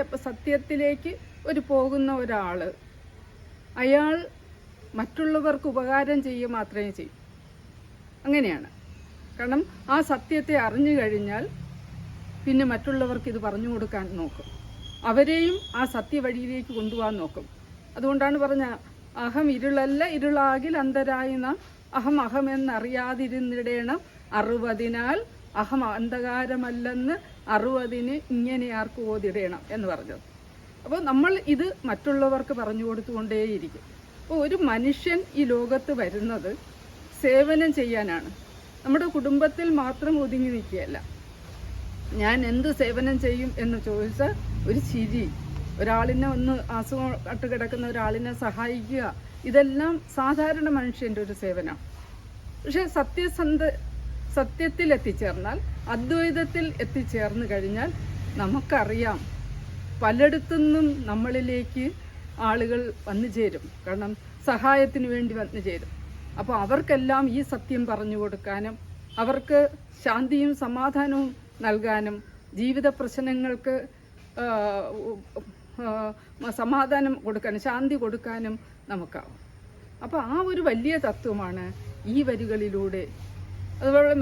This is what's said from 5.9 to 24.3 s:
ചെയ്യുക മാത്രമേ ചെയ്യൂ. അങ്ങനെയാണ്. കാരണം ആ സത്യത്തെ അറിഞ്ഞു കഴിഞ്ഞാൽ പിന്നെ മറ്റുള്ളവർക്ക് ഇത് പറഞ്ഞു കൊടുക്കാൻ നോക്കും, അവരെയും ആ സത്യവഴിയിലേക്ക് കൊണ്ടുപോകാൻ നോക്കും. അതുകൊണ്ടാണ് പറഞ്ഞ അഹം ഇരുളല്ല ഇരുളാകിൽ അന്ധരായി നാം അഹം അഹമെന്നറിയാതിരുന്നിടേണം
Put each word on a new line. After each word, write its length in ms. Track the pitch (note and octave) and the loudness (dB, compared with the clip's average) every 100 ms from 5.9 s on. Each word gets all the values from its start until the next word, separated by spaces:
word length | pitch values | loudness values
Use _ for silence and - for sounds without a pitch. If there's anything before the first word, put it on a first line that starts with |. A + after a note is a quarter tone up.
| C4+ C#4 C#4+ | 2 4 2
ചെയ്യുക 260 | C4+ B3 A#3+ | 0 -2 -2
മാത്രമേ 360 | A#3 G#3 G#3 G3+ F#3 | -2 -4 -4 -6 -6
ചെയ്യൂ. 180 | - - - - - - - - - - - - C4+ | -12 -16 -20 -20 -20 -20 -20 -20 -20 -20 -20 -6 2
അങ്ങനെയാണ്. 420 | C#4+ A3 D3+ - - - - - - - - | 4 4 0 -6 -16 -18 -18 -18 -20 -14 -6
കാരണം 240 | B3 C#4 F4+ - - | 0 0 0 -4 2
ആ 20 | C#4+ D4+ | 2 4
സത്യത്തെ 440 | C4+ - D#4 D4+ C#4+ A3+ | 0 0 -2 2 2 4
അറിഞ്ഞു 260 | A#3 D4 C#4+ | 4 4 4
കഴിഞ്ഞാൽ 440 | A3 G#3 G3+ G#3 G4 - - - - - - - - - | 4 0 -2 -4 -6 -8 -12 -14 -14 -14 -12 -14 -14 -6
പിന്നെ 200 | C4+ C4 C4 | 2 4 4
മറ്റുള്ളവർക്ക് 560 | A#3 C#4 C4+ B3+ B3 A#3+ | 0 0 0 0 -2 -4
ഇത് 80 | A3 G#3 | -4 -4
പറഞ്ഞു 220 | G3+ A#3 | -4 -2
കൊടുക്കാൻ 320 | A3+ G#3 G3+ F#3+ F#3 | -4 -4 -4 -6 -6
നോക്കും, 260 | D#3+ - - - - - - - A#3 | -6 -8 -14 -14 -14 -14 -14 -4 2
അവരെയും 460 | A3+ D4 E4 E4+ F#4+ - B3 | 6 6 6 2 2 -4 -2
ആ 20 | C4 | -2
സത്യവഴിയിലേക്ക് 800 | A#3+ G#3+ D4 B3 B3 B3 B3+ A#3+ A3+ | -2 -2 -2 -2 -2 -4 -6 -6 -4
കൊണ്ടുപോകാൻ 360 | G#3+ A3+ A3 G#3 | -4 -2 -2 -2
നോക്കും. 240 | D#3+ - - - - - - A3+ | -6 -8 -14 -16 -20 -20 -16 -4
അതുകൊണ്ടാണ് 400 | C4 C#4 C#4 D4 | 0 2 2 2
പറഞ്ഞ 200 | C#4 C#4 B3+ A#3+ - - - - A#3+ | 2 2 0 -4 -14 -20 -16 -6 -4
അഹം 200 | B3+ D4+ B3 | 2 2 2
ഇരുളല്ല 440 | C4+ C#4 C4+ C#4+ E4+ D4+ | 2 2 2 2 0 0
ഇരുളാകിൽ 580 | C#4+ D4 C4+ C4+ D4+ D#4+ | 2 4 4 2 0 0
അന്ധരായി 520 | C4+ C4+ C4+ B3+ C4 C4 | 0 2 0 0 -2 -2
നാം 120 | B3+ F4 - - - C4 | -2 -4 -8 -20 -6 -2
അഹം 160 | B3 D4 A#3 | 2 2 2
അഹമെന്നറിയാതിരുന്നിടേണം 1700 | C4 C4+ C4+ C4+ A3 A#3+ B3+ B3 B3+ B3+ B3+ B3 A#3+ A#3+ A#3+ A#3+ D4+ - - - | 0 0 0 -2 -2 -2 -2 -2 -2 -2 -2 -2 -2 -2 -2 -2 -4 -6 -20 -4